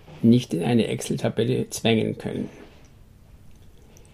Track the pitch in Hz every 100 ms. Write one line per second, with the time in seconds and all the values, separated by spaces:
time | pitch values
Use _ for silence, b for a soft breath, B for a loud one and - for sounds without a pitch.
0 | B - 117 127 - 165 165 117 - 127
1 | - 139 117 - 117 120 - - 117 110
2 | 107 110 - - - B B B B -
3 | - - - - - - - - b b
4 | b